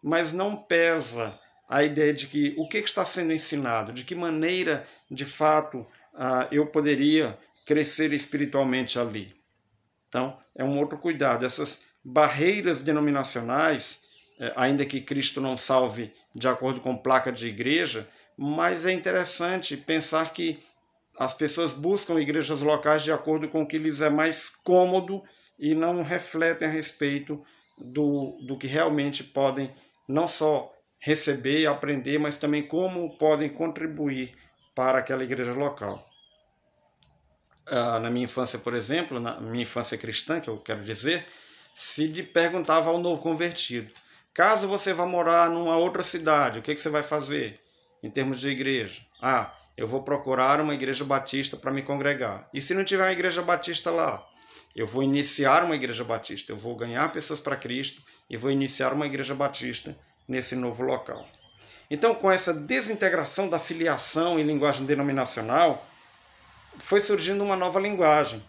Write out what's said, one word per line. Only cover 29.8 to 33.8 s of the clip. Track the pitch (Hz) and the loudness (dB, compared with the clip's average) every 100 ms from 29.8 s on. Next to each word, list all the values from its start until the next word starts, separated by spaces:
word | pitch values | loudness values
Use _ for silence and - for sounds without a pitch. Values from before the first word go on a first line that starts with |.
| - _ - | -20 _ -4
não | 139 170 | 0 0
só | - 156 147 - - _ _ | 2 2 2 -2 -18 _ _
receber | - 151 - 143 127 147 | 0 0 2 -2 0 2
e | 156 | 2
aprender, | 143 143 143 127 147 | 0 -2 -4 -2 -2
mas | 151 143 | -2 -2
também | 147 147 143 | -2 -2 -2
como | 160 185 180 165 - | -2 -2 -2 -6 0
podem | 156 151 147 | 4 4 2
contribuir | 147 165 156 | -2 -6 -4